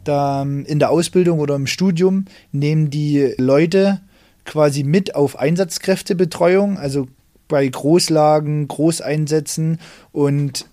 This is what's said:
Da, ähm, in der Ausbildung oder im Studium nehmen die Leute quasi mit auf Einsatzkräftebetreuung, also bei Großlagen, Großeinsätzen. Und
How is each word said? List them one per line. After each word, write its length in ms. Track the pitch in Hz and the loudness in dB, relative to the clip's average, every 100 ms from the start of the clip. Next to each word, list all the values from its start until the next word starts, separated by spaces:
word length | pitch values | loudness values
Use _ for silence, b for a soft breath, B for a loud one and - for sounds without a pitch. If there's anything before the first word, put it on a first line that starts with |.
Da, 380 | - 143 143 139 | -4 -2 0 -2
ähm, 240 | 139 139 135 | -4 -6 -2
in 120 | 151 | 0
der 120 | 131 | 2
Ausbildung 480 | 151 170 185 175 165 | 2 0 2 2 0
oder 160 | 143 | 0
im 120 | 143 135 | -2 -4
Studium 600 | - 185 165 185 190 190 B B | -2 0 2 2 0 -4 B B
nehmen 380 | 139 147 156 151 | -4 0 0 0
die 420 | 147 147 143 135 - | -2 0 2 0 0
Leute 640 | 127 139 165 190 196 190 _ b b b | 2 2 2 2 2 0 _ b b b
quasi 380 | - 151 151 139 | -8 0 2 2
mit 320 | 139 175 196 | 0 0 0
auf 240 | - 143 - | -2 -2 0
Einsatzkräftebetreuung, 1400 | 139 175 185 - - 190 - 180 185 - 175 190 202 196 | -2 0 -2 -4 -4 -2 -2 -2 -2 0 2 2 2 -2
also 300 | 143 139 131 _ _ _ - | -4 -4 -6 _ _ _ -4
bei 180 | 147 139 | 0 0
Großlagen, 1040 | 123 139 175 - 156 151 151 151 151 143 | 0 2 2 4 2 4 2 0 -4 -4
Großeinsätzen. 1080 | - 156 165 - 151 151 156 147 - 160 165 B B B | -2 0 0 -4 -4 0 -2 -2 -4 -4 -4 B B B
Und 560 | 151 143 143 143 131 - | -2 0 0 -2 -6 -10